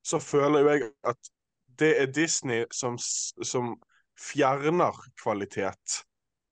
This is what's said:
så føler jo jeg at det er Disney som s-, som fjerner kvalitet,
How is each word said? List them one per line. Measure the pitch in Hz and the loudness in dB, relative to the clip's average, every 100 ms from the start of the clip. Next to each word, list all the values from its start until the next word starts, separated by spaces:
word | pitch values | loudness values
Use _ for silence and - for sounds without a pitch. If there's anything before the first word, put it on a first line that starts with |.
så | - 160 | -6 -4
føler | - 147 143 151 | 0 0 4 6
jo | 143 | 6
jeg | 147 117 - - | 4 0 -6 -6
at | 123 - _ _ _ _ 127 | -6 -10 _ _ _ _ 0
det | 156 135 | 4 4
er | 135 139 | 2 0
Disney | 160 - 139 113 117 | 0 -2 -2 -2 -4
som | - 123 120 | -4 -6 -6
s-, | - - - - | -6 -6 -8 -8
som | - 131 120 113 _ _ _ _ | -6 -4 -4 -8 _ _ _ _
fjerner | - 135 135 139 147 175 143 - - - | -10 0 2 2 0 2 0 -2 -14 -8
kvalitet, | - 101 98 - 95 - - - - _ _ _ _ | -4 -4 -4 -4 -4 -6 -8 -10 -10 _ _ _ _